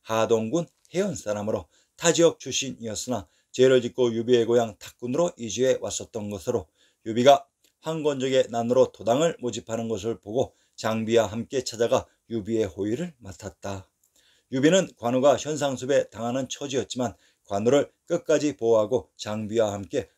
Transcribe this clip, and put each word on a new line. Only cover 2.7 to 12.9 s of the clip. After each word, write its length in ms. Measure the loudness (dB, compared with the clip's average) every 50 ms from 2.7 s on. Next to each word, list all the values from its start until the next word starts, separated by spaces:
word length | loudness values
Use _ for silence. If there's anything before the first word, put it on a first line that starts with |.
| -10 -10 -10 -10 -10 -8 -8 -6 -6 -8 -8 -10 _ _ _ _ 2
죄를 280 | 4 6 6 6 6
짓고 320 | 4 2 0 0 0 0 0
유비의 340 | -2 0 2 4 4 4
고향 300 | 4 2 2 2 0 -4 -10
탁군으로 520 | -18 -20 -16 _ -8 -4 -2 -2 -2 -2 -4
이주해 420 | -6 -10 -8 -4 0 2 2 2 0
왔었던 500 | -2 -6 -8 -8 -10 -10 -10 -10 -8 -8
것으로 360 | -10 -6 -4 -4 -4 -4 -4 -8 _ _ _ _ _ _ _
유비가 400 | -4 -2 4 6 8 8 6 4 -2 _ _ _ _ _ _
황건적의 640 | -8 -8 -6 -2 -2 -2 -2 0 -2 2 2 2 2 2
난으로 400 | 0 -2 -2 2 4 4 4 4 2
도당을 440 | -2 -2 0 2 2 2 2 0 -2
모집하는 480 | -6 -8 -6 -8 -8 -6 -6 -6 -4 -4
것을 300 | -6 -4 -4 -6 -6 -6
보고 360 | _ -6 -2 -2 -2 -2 -6 _ _ _ _
장비와 520 | -6 -4 -2 -2 -2 0 2 2 2 2
함께 360 | 2 -2 -6 -8 -6 -6 -6 -6
찾아가 440 | -6 -2 -2 0 2 2 0 0 -4 _ _ _ -8
유비의 340 | -8 -6 -4 -2 -2 -2 -2
호위를 500 | -2 -4 -6 -4 -4